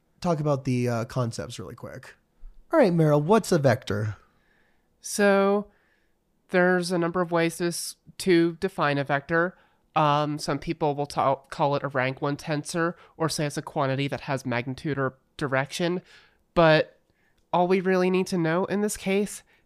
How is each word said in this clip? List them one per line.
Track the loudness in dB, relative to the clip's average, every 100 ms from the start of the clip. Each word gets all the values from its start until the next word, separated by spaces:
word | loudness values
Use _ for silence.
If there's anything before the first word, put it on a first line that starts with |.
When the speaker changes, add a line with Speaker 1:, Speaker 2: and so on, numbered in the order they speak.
| _ _
Speaker 1:
talk | -2 0
about | 0 0
the, | 0 0 0
uh, | -2 -4
concepts | -2 -4 -4 -10 -12
really | -14 -14
quick. | -14 -16 -18 -20 _ _ -20 -20 0
All | 4
right, | 4
Meryl, | 4 4 4
what's | 4 2 2
a | 2
vector? | 4 2 -2 -4 -4 -6 _ _ _ _ _ _ _ _
Speaker 2:
So | -8 2 4 4 4 0 -2 _ _ _ _ _ _ _ _
there's | 2 4 2 0
a | -2
number | 0 -2
of | 0
ways | 0 0 -2
to | -4
s-, | -4 -8 -14 -18 -6
to | 2 4 4 0
define | -6 0 0 0
a |
vector. | 0 -2 0 0 0 -4 _ _ _
Um, | 0 2 2 0 -4
some | -4 -4
people | -4 -2 -2 -2
will | -4
ta-, | 0 0 0 -4
call | -4 -2 0
it |
a | -2
rank | -2 -2 -2
one | -4 -4
tensor | -4 -6 -4 -2 -2 -4 -14 -4
or | -4
say | -2 -4
it's | -6
a |
quantity | -6 -2 -2 0 -2
that | -4
has | -6 -6 -4
magnitude | -4 -4 -6 -6 -2
or | -4 -6 _ -8
direction. | -4 -2 -4 -2 -2 -2 -8 -20 _ _ _
But | 4 6 6 2 _ _ _ _ _ _
all | 0 2
we | 2
really | 2 2 2
need | 0 0
to | -2
know | 0 0 -2
in | -2
this | -4 -4
case | -2 -2 -2 -6 -20 _